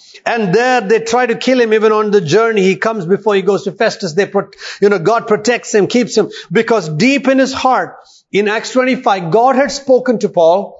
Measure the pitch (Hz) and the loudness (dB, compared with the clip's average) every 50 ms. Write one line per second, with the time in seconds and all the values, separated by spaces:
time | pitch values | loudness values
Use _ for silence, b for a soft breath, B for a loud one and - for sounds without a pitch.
0 | B B B B B - 220 233 214 180 170 226 240 254 254 247 214 190 226 220 | B B B B B -4 -2 -2 -2 0 0 0 2 2 0 0 0 0 0 0
1 | 226 226 226 247 254 226 226 226 - 254 262 254 240 220 214 220 208 220 214 214 | 0 0 0 0 0 0 -2 -2 0 0 2 2 2 2 2 2 2 2 2 2
2 | 214 208 196 208 175 143 156 214 226 226 220 202 185 190 185 185 - 220 226 214 | 0 2 2 0 2 2 2 2 2 2 0 2 2 0 0 0 -2 -4 -4 -4
3 | 165 165 202 196 - 220 202 196 180 196 196 175 - 196 156 - 226 214 220 - | -2 -2 -2 0 0 0 0 0 0 0 -2 -2 -4 -8 -4 -2 -2 -2 -2 -4
4 | 208 170 147 185 196 - - 202 180 - - B B B B B 196 202 202 180 | -10 -4 -2 -2 -2 0 -2 -4 -4 -4 -14 B B B B B 0 2 2 2
5 | 160 196 226 233 226 - 208 - 208 240 240 220 - - - 214 185 - - 247 | 0 0 0 0 0 -2 -2 -2 0 -2 -4 -4 -4 -2 0 0 0 2 0 -2
6 | 233 175 - 220 185 B B B B B 165 220 220 226 233 214 170 160 156 151 | -2 0 0 -2 -2 B B B B B -2 -2 0 2 0 -2 -2 -4 -4 0
7 | 202 262 277 277 269 262 269 262 269 262 262 - - 262 254 208 170 147 - - | 0 2 0 0 0 0 2 2 2 0 -2 -2 0 0 0 0 -2 -6 -10 -20
8 | b b b b b _ - 190 208 202 214 226 220 - - 254 254 254 254 254 | b b b b b _ -2 -2 0 0 -2 -4 -6 -2 -2 0 0 0 -2 0
9 | 254 240 202 190 175 165 160 220 240 262 262 247 285 262 277 - - - 262 240 | 0 -2 -2 0 -2 0 0 2 2 2 2 2 0 -2 -4 -8 0 2 2 2
10 | 247 262 226 170 165 180 - 175 165 160 175 202 196 - - | 2 0 -2 0 -2 -2 2 4 4 4 4 2 -2 -6 -14